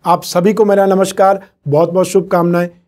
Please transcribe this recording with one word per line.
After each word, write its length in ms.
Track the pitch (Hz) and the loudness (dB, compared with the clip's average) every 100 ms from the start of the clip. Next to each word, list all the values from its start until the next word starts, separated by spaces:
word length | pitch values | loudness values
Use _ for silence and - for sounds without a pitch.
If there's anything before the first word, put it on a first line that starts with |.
आप 180 | 170 170 | 0 -2
सभी 320 | - 175 185 | -2 -2 0
को 100 | 208 | 0
मेरा 220 | 208 202 196 | 2 2 2
नमस्कार, 640 | 190 190 190 196 196 - _ 143 | 2 0 2 0 0 -6 _ -2
बहुत 220 | 147 165 | 0 0
बहुत 160 | 180 180 | -2 0
शुभकामनाएं। 640 | 196 190 180 175 175 175 _ | -2 0 -2 0 -2 -4 _